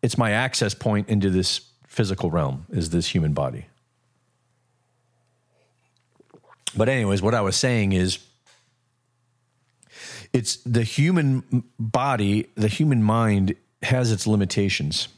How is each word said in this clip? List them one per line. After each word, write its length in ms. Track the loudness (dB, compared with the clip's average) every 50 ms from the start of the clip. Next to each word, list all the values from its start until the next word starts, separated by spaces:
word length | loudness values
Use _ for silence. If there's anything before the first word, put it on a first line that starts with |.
it's 160 | 0 0 0 2
my 140 | 0 2
access 420 | 2 0 0 0 0 -2 -2 -2 -2
point 360 | -2 -2 0 0 0 0 2
into 200 | 0 2 2 2
this 320 | 2 2 0 0 -4 -6 -8 _ _ _ _
physical 460 | _ -4 -2 -2 -2 -2 -2 -2 -2
realm 340 | 0 0 -2 -2 -4 -8 -10 -6
is 180 | -4 -4 -4 -2
this 180 | -2 -2 -2 0
human 260 | 0 0 0 0 0
body. 340 | -2 -2 -4 -6 -10 -14 -16 _ _ _ _ _ _ _ _ _ _ _ _ _ _ _ _ _ _ _ _ _ _ _ _ _ _ _ _ _ _ _ _ _ _ _ _ _ _ _ _ _ _ _ _ _ _ _ _ _ _ _ _ -20 -20 _ _ -20 _ _ -10 -2
But 120 | 0 2 2
anyways, 340 | 2 2 2 2 2 2
what 140 | 2 2 2
I 60 | 2
was 140 | 0 0 0
saying 360 | 0 2 2 2 2 2 2
is 280 | 4 2 2 0 -2 -6 -10 _ _ _ _ _ _ _ _ _ _ _ _ _ _ _ _ _ _ _ _ _ _ _ _ _ _ _ _ _ _ _ _ _ -20 -20 -18 -18 -18 -18 -18 -2
it's 240 | -2 -2 -2 -2 -8 -8
the 260 | _ -2 0 0 0
human 600 | 0 0 0 2 2 2 2 2 2 0 0 -2 -2
m-, 120 | -2 -4 -4 -4 _ -8
body, 720 | -8 -4 -2 -2 0 0 0 0 0 0 0 0 -2 -4 _
the 140 | -2 -2 -2
human 340 | 0 0 0 2 2 2 2
mind 520 | 2 2 2 2 2 2 2 0 0 -2 _ _ _ _ _
has 300 | -2 -2 0 0 2 0
its 160 | 0 -2 0 0
limitations. 800 | 0 0 0 0 0 -2 0 0 -2 -2 -4 -4 -4 -6 -6 -8 _